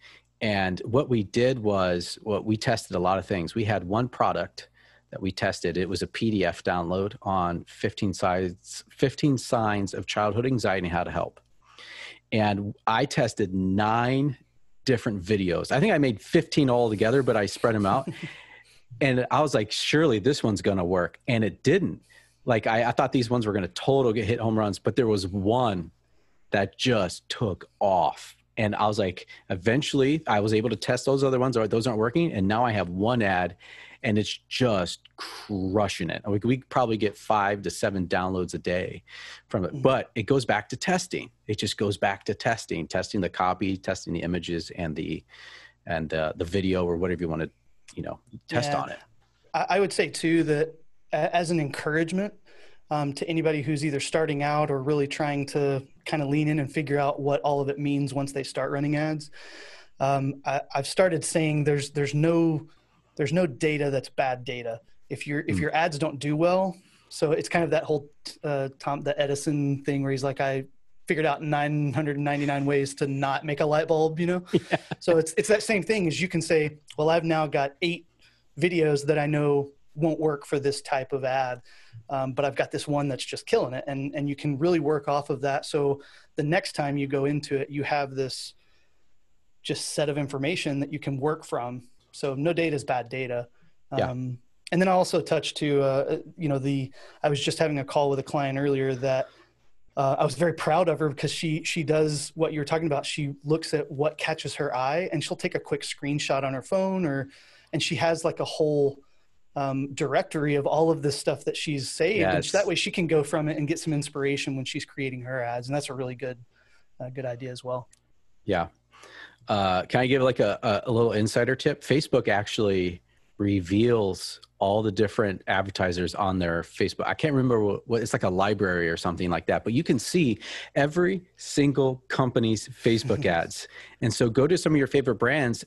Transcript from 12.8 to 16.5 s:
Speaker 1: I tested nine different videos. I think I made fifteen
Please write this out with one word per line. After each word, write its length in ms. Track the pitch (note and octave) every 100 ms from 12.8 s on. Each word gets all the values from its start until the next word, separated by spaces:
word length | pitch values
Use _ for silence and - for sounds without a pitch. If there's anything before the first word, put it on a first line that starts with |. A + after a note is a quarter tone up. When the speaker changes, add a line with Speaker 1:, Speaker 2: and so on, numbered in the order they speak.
| -
Speaker 1:
I 180 | A2+
tested 480 | C#3+ - A#2+ - G2
nine 800 | F#2+ F#2 G2 G#2+ A#2 B2 C3+ C#3+ B2+ _ _ - -
different 380 | - A#2+ B2 G2+
videos. 480 | F2 G#2 F#2 E2 D#2+
I 100 | B2+
think 120 | G#3
I 60 | E3
made 220 | C3+ G#2
fifteen 500 | - F3 D#3+